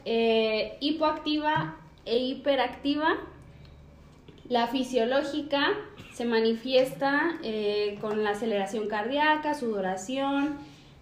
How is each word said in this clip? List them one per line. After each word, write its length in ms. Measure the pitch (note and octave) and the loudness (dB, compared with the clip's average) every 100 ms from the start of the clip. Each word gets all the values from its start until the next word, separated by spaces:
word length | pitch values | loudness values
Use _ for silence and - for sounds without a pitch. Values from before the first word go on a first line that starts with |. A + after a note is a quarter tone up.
| - | -2
eh, 720 | A3+ A3+ A3+ A3 G#3+ G#3+ - | 2 4 4 2 0 -2 -2
hipoactiva 960 | C#4+ D#4+ D#4 D#4 D4+ D4+ D4+ D#4 D#4 - - - - | -2 2 0 0 -2 0 2 0 -2 -8 -18 -12 -2
e 100 | A#3+ | 0
hiperactiva. 1000 | B3+ C#4 C#4+ C4 B3 - C#4 D4 D#4+ G4+ - - - - - - - - - - - - - | 0 -2 0 2 0 -2 -2 2 2 0 -4 -16 -20 -20 -20 -20 -20 -20 -20 -20 -20 -16 -2
La 200 | A#3+ A#3 | 0 2
fisiológica 1040 | C4 B3 B3 A3+ C#4 D4+ D4+ C#4 C#4+ D#4 G#4 - - - | 0 0 2 2 2 0 -4 -2 0 0 0 -6 -14 -14
se 100 | - | -6
manifiesta, 1120 | A#3+ A3+ A3+ A3+ C4 C4 C4+ - C#4 C#4+ E4 - | 0 2 2 0 2 4 4 0 2 2 2 -2
eh, 560 | A3+ G#3+ G#3 G#3 G#3 G3+ | -4 -2 0 0 -2 -4
con 240 | G#3+ G#3+ | -4 0
la 60 | G#3+ | 0
aceleración 580 | G#3 A#3 G3+ F#3+ A3+ G#3+ | 0 0 0 0 -2 -2
cardíaca, 640 | G#3+ A3+ C#4+ D4+ D4+ D4+ | -2 0 2 4 4 0
sudoración. 1040 | C#4+ A#3 G3+ F#3 F#3+ - C4+ C#4 C#4 D4 C#4+ - - - - | -2 -2 -2 -2 -4 -4 -2 0 0 0 -4 -12 -20 -20 -18